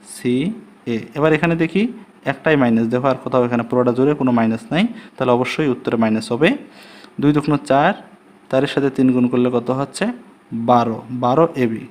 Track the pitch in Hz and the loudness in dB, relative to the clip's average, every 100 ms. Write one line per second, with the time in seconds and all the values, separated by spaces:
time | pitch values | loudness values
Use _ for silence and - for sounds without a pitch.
0 | - - 123 123 165 220 - - - 113 | -18 -8 -2 -2 -2 -6 -16 -16 -8 -6
1 | - 147 156 156 170 165 160 190 233 - | -6 -2 2 2 0 0 0 0 -2 -4
2 | - - - 139 160 151 123 113 113 123 | -20 -10 -6 -2 0 2 4 2 0 0
3 | 135 127 - 127 123 120 117 127 123 120 | 0 -2 -2 0 2 0 0 0 2 2
4 | 139 147 131 120 113 113 - 151 233 - | 0 0 0 2 0 -2 -4 -2 -2 -4
5 | - - 127 120 127 - 151 123 - 117 | -20 -4 0 2 0 -2 -2 -2 -2 0
6 | 113 110 110 120 160 285 - - - - | 0 0 -2 0 2 0 -8 -20 -20 -20
7 | - - 143 147 147 147 - 135 160 208 | -18 -2 0 2 0 -2 2 2 2 -2
8 | - - _ - _ 131 139 - 139 135 | -10 -20 _ -20 _ 0 0 0 -2 2
9 | 131 127 123 123 123 123 117 131 139 - | 2 4 2 2 0 0 -2 -4 -4 -4
10 | 208 240 - _ _ 117 117 123 117 110 | -6 -6 -16 _ _ -6 2 2 2 -4
11 | 113 127 123 135 165 151 123 110 87 | -8 -4 0 2 0 0 -2 -4 -12